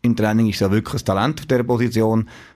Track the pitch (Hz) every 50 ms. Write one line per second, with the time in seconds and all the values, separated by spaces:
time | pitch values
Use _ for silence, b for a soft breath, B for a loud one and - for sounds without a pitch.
0 | - 123 117 - 107 107 107 110 113 110 101 - 107 98 98 110 113 - - 110
1 | - - 95 98 104 139 156 156 - - 131 123 120 123 123 117 120 120 120 110
2 | 110 110 110 110 110 - B B B B B